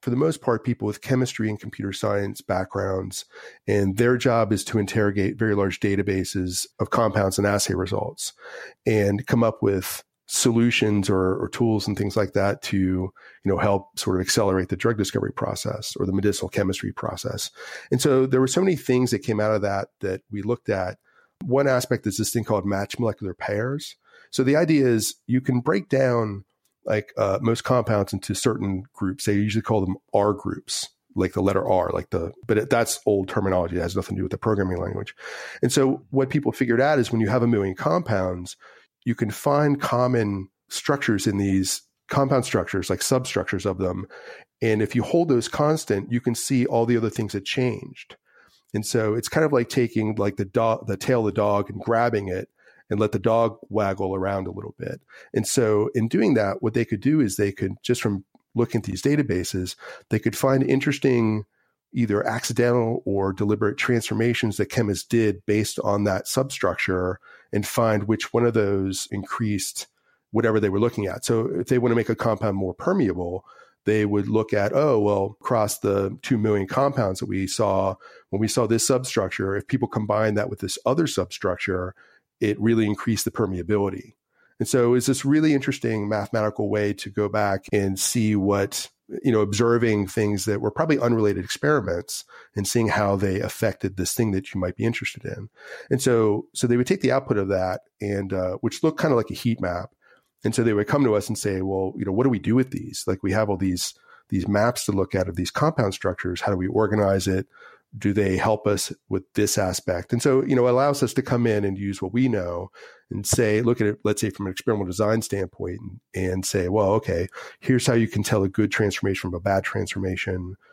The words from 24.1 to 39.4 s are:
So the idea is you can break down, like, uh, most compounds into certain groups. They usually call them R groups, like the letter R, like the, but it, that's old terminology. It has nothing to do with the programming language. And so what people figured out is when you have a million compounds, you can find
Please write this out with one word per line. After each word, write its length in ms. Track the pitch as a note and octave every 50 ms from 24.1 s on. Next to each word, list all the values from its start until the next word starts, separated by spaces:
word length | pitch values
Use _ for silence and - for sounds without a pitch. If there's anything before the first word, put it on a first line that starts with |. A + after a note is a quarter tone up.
| _ - - _
So 140 | - - C3+
the 100 | C3 C#3+
idea 320 | D3+ F3 D#3 D#3+ C#3+ C3+
is 300 | B2 A#2 A2+ G#2+ - - _ _
you 140 | - A#2+ B2+
can 180 | C3 - B2+ B2
break 300 | A#2+ D#3 F3 G3+ F#3+ -
down, 560 | C#3 C3+ C3+ B2+ A#2+ A#2+ A2+ G#2+ G2+ G2 - _ _ _ _ _ _ _ -
like, 280 | - A2 G#2+ - - -
uh, 240 | - G#2+ G2 G2 G2+ -
most 220 | A2+ A#2 - -
compounds 480 | - B2+ B2 G#2+ - A2 G#2 G2 - -
into 200 | G2 - - G2+
certain 520 | - - B2 G#2+ - G2 G2 G2 F#2 G#2 - _
groups. 320 | - G#2 F#2 F2+ - -
They 100 | A2 G#2
usually 260 | G2+ G#2 G#2+ G2+ A2+
call 240 | - - A#2 G#2+ F#2+
them 120 | F#2 F#2 - _ _ -
R 200 | G#2 G2+ G#2 G2+
groups, 540 | G2+ - F#2+ - - - - - - - - _ _ _ _ -
like 160 | - F#2 F2 -
the 100 | F#2+ F#2
letter 260 | G2 G2 F#2+ - -
R, 220 | F#2+ F#2 E2+ E2+ F2+
like 180 | F2 F2 -
the, 200 | - F2 E2 E2 - - -
but 120 | - A2 G#2+
it, 120 | A2 -
that's 300 | A#2+ A#2 A#2 - - - -
old 220 | G#2+ G#2 G2 F#2+ F#2+
terminology. 480 | - A2+ G2+ G2 F#2 F2+ F2 E2+ F2+
It 60 | F2+ E2+
has 140 | F2+ F#2+
nothing 180 | G2 F#2 - G2
to 60 | G2
do 20 | F#2+
with 80 | F#2
the 80 | - -
programming 400 | - A2+ A2 G2+ F#2+ F#2 F#2 F2
language. 380 | F2 F#2+ G2 - G2+ - - - - - - - - - - - -
And 100 | A#2+ -
so 340 | C#3+ C3+ C3 C#3 - - _
what 200 | C3+ C3+ C3+ C3
people 220 | C3 D3 C#3+ - A#2
figured 280 | - C3+ A#2+ A#2 A#2
out 200 | C3+ D3 D3+ C#3
is 100 | A2+ -
when 100 | - A2+
you 80 | A2 G2
have 140 | A2 B2+ A#2
a 60 | A#2
million 260 | A#2 G2+ G2 G2 F#2
compounds, 840 | - - D3+ E3 F3+ E3 - A2 F#2+ F#2 F#2 F#2 F2+ F2+ - - - - - - - _ _ _ _ -
you 120 | B2 A#2
can 160 | - A#2 G2+ -
find 480 | -